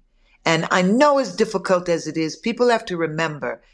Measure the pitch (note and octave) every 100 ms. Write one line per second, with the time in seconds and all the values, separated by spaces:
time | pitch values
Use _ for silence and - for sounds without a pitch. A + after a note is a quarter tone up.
0 | _ _ _ _ D#3+ D#3+ - F#3 F3+ A#3
1 | D4 C#4 A3+ F3 G#3+ F#3+ F#3 F3+ F3 E3
2 | D#3 D#3+ D#3+ - A3+ A#3 B3 A3+ A3+ F3
3 | D#3+ D#3 E3 D3 A#2+ A#2 _